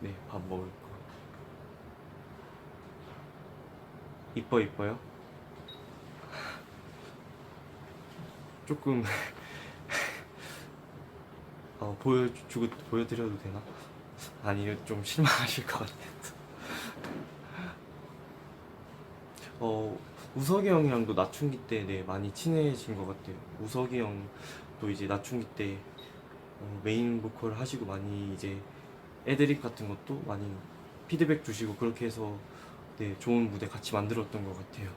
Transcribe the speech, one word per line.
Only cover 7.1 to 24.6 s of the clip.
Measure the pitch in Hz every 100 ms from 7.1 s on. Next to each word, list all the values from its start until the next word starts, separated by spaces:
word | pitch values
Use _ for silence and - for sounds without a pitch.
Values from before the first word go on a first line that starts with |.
| - - - - - - - - - - - - - - - -
조금, | - 139 123
<laughs> | 107 98 - - - - - - - - - - - - - - - - - - - - - - - - - -
어, | 104 101
보여주고, | 131 127 123 - - 120 113 - -
보여드려도 | 117 117 117 113 101
되나? | 98 101 - - - - - - - -
아니요, | 104 101 101 101
좀 | - 104
실망하실 | 101 - 143 - 123 - -
것 | -
같아서. | 110 - - - - - - - - - - - - - 147 - - 160 180 170 - - - - - - - - - - - - - - - - - -
어, | 117 110 110 - - - - 135
우석이 | 139 196 196
형이랑도 | 165 147 120 110
나춘기 | 90 98 - 147 131 -
때, | 110
네, | 98 95
많이 | 92 95 101
친해진 | - 165 160 147 120 - 101
것 | 95
같아요. | 95 - 92 - -
우석이 | 107 127 127 123
형도 | 107 101 98 - - -